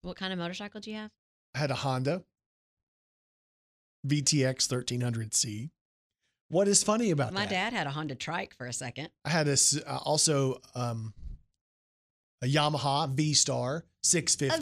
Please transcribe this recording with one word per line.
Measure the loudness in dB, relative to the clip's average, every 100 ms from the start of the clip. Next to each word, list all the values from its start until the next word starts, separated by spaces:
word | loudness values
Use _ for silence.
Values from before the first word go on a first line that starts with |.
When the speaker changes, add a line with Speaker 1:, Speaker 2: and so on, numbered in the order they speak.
Speaker 1:
What | -10 -6
kind | -4
of | -4
motorcycle | -4 -6 -10 -12
do | -10
you | -10
have? | -10 _ _ _ _
Speaker 2:
I | -2
had | -2
a | 0
Honda | -2 0 0 -2 -6 _ _ _ _ _ _ _ _ _ _ _ _ _ _ _ _ _
V | 0 0
T | 2 2
X | 2 0 -2
thirteen | -2 -4 -4
hundred | -2 -2 -2
C. | -2 -2 -4 -10 _ _ _ _ _ _ _ _
What | 2 4
is | 4
funny | 4 2 2
about | 2 0
Speaker 1:
My | -2 -2
Speaker 2:
that? |
Speaker 1:
dad | 0 -2
had | -2 -4
a |
Honda | -4 -6
Trike | -8 -6 -6 -8 -12
for | -10
a |
second. | -8 -8 -10 -12 _
Speaker 2:
I | 0
had | 2 4
a |
s-, | 4 4 2 -2
uh, | -6
also, | 0 2 4 4 2 -2 -8
um, | -6 -4 -4 -8 -12 -14 -14 _ _ _ _ _ _ _ _ _ _
a | 0
Yamaha | 2 4 2 2 2 0
V-Star | 0 2 4 2 0 -2 -4 -8 _
six | 2 2 2 0
fifty. | 0 0